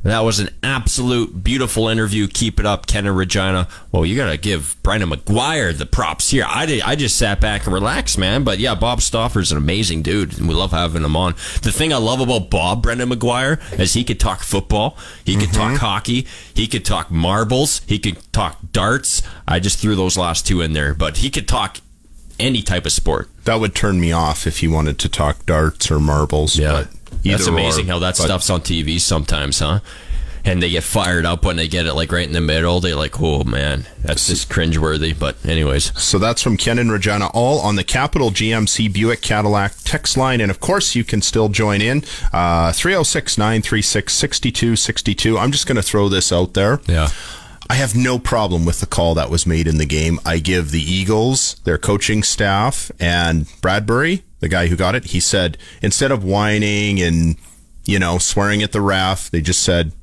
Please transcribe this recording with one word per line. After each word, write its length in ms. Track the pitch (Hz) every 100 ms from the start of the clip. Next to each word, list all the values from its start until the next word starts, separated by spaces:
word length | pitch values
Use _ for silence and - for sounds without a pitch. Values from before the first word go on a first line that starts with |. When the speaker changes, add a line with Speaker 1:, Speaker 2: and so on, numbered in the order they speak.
Speaker 1:
That 160 | 98 110
was 180 | 113 101
an 120 | 101 -
absolute 800 | 131 135 107 - 123 123 117 90
beautiful 460 | 104 131 127 - 113
interview. 400 | 113 107 104 101
Keep 320 | - 113 -
it 40 | 104
up, 200 | 98 -
Ken 180 | 107
and 120 | 101 92
Regina. 500 | 92 101 95 92 87 - -
Well, 160 | 92 82
you 80 | 117
gotta 200 | 120 76
give 400 | 101 90 71 -
Brendan 260 | - 107 90
McGuire 640 | 76 - 107 135 160 98 76
the 100 | 76
props 440 | - 90 80 -
here. 160 | 135 104
I 180 | 120 160
did, 160 | 131
I 120 | -
just 220 | 147 131 -
sat 240 | 113 101
back 240 | 107 101 -
and 80 |
relaxed, 420 | 92 104 143 - -
man. 280 | 92 117
But 160 | 131 95
yeah, 160 | 123 101
Bob 260 | 120 120
Stauffer's 480 | - 117 113 107 87
an 80 | 76
amazing 440 | 73 95 104 82
dude, 360 | 76 101 87 -
and 100 | 82
we 60 |
love 160 | 82 82
having 320 | 82 85 82
him 120 | 76 78
on. 180 | 90 - - -
The 100 | -
thing 200 | - 160
I 40 | 139
love 240 | 110 131
about 280 | 123 120 87
Bob, 320 | 95 85 120
Brendan 300 | 117 120 123
McGuire, 480 | 123 120 120 135 156 - -
is 160 | 98
he 100 | 117
could 160 | 123 110
talk 240 | 110 92
football, 520 | - 98 - 104 123 - - -
he 100 | -
could 140 | 101 101
Speaker 2:
Mm-hmm. 240 | 107 107
Speaker 1:
talk 80 | 135
hockey, 480 | 120 98 - 120 127 - -
he 140 | - 110
could 160 | 95
talk 260 | - 92 80
marbles, 680 | 82 85 101 110 127 151 - -
he 100 | 107
could 200 | 104 85 -
talk 240 | - 92 - -
darts. 480 | - 98 131 - - - - -
I 100 | 87
just 220 | 98 -
threw 160 | 107 101
those 200 | 92 90
last 300 | 87 82 -
two 140 | 92
in 140 | 80
there, 200 | 78 71
but 240 | 73 80 -
he 100 | 139
could 200 | - 98
talk 300 | 120 98 - - - - - - -
any 240 | 123 120
type 240 | - 90 78
of 60 |
sport. 360 | - - - - - -
Speaker 2:
That 120 | 113
would 160 | 110
turn 260 | - 104 92
me 120 | 85
off 340 | 82 80 78 -
if 120 | -
he 100 | 82
wanted 280 | 80 76 71
to 80 | -
talk 360 | - 73 -
darts 460 | - 80 78 - -
or 80 | 76
marbles, 580 | 76 73 73 76 76 78
Speaker 1:
Yeah. 140 | 76
Speaker 2:
but 160 | 76 69 - - -
either 120 | - 101
Speaker 1:
That's 100 | 90
amazing 400 | 85 82 80 92
Speaker 2:
or, 60 |
Speaker 1:
how 40 | 87
that 160 | 90 90
Speaker 2:
but 80 |
Speaker 1:
stuff's 240 | 87 92 -
on 120 | 90
T 200 | - 82
V 160 | 76 82
sometimes, 580 | - 80 71 76 71 -
huh? 220 | 76 95 - - - - - -
And 180 | - 90
they 80 | 87
get 140 | 85
fired 420 | - 107 90 87 82
up 180 | 85
when 120 | 98 85
they 100 | 82
get 180 | 87 82
it, 80 |
like, 180 | 71 80
right 140 | 87 82
in 60 |
the 80 | 82
middle. 400 | 78 78 85 87
They're 140 | 90
like, 260 | 76 76 -
"Oh, 220 | 80 73
man, 440 | 60 58 71 71 62 -
that's 180 | - -
Speaker 2:
So 120 | -
Speaker 1:
just 140 | 82 -
cringeworthy." 720 | - 82 78 78 78 80 76
But 180 | 73 -
anyways. 460 | - 80 73 69 - -
Speaker 2:
So 180 | - 98
that's 220 | 107 117
from 160 | 127 107
Ken 220 | - 120
and 140 | 117
Regina, 340 | 107 98 101 98
all 300 | - 123 147
on 140 | 98
the 80 | 101
Capital 480 | 90 127 143 - 120
G 220 | 95 110
M 160 | 113 104
C 180 | - 110
Buick 340 | 95 110 117
Cadillac 520 | - 107 104 104 101 -
text 320 | - 151 - 131
line. 240 | 131 123
And, 100 | 104
of 100 | 95
course, 340 | - 98 -
you 80 | 123
can 180 | 113 107
still 260 | - 113 107
join 320 | 101 107 101
in. 220 | 107 139 - - -
Uh, 380 | 85 87 85 82
three 220 | 82 170
oh 80 | 190
six, 340 | 151 160 - -
nine 260 | 107 113
three 200 | - 113
six, 320 | 104 107 -
six 240 | - 147 -
two 380 | 127 - 117 110
six 260 | - -
two. 340 | - 98 113 110
I'm 120 | 120
just 160 | 143 -
gonna 160 | 123
throw 260 | 98 107 101
this 220 | 95 -
out 240 | 87 90
there. 260 | - 101 143 -
Speaker 1:
Yeah. 220 | 85 76 - - - - - -
Speaker 2:
I 40 |
have 200 | 127 135
no 240 | 113 127 127
problem 460 | - 117 104 87
with 160 | 85 82
the 60 | -
call 280 | - 85 80
that 120 | 73
was 160 | 80 -
made 200 | 82 80
in 100 | 78
the 80 |
game. 340 | 76 76 80 82
I 140 | - 85
give 320 | 80 92 78
the 100 | 80
Eagles, 760 | 78 92 95 110 117 131 - -
their 120 | - 80
coaching 460 | - 101 - 107
staff, 680 | - - 101 98 117 - - -
and 460 | 87 87 85 82 76 -
Bradbury, 640 | 90 101 104 117 160 185 - -
the 80 | 82
guy 200 | 90 87
who 80 | 85
got 180 | 92
it, 120 | 120 85
he 140 | 92
said, 380 | - 98 87 - - -
instead 280 | 104 - 139
of 140 | 131
whining 760 | 95 98 104 107 104 104 104 98
and, 340 | 87 82 82 80 - - - -
you 140 | - 101
know, 180 | 90 90
swearing 460 | - - 101 104
at 100 | 104
the 80 | 107
ref, 500 | 101 95 95 95 -
they 120 | 85
just 180 | 80 90
said 300 | - 87 80 -